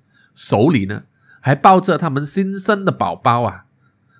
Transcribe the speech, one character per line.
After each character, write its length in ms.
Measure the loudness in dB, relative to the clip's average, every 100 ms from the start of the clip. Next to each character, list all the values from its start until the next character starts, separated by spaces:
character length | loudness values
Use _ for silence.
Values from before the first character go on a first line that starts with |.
| _ _ _ -20
手 320 | -4 0 2
里 180 | 2 -2
呢， 160 | -8 -14 _ _ _
还 160 | -2 2
抱 240 | 4 4
着 180 | 2 -2
他 120 | -2
们 160 | -4 -4
新 280 | -4 -4 -4
生 240 | -2 0
的 80 | -2
宝 240 | -2 -4 -2
宝 280 | 0 2
啊。 200 | 0 -6 -16 _ _ _ _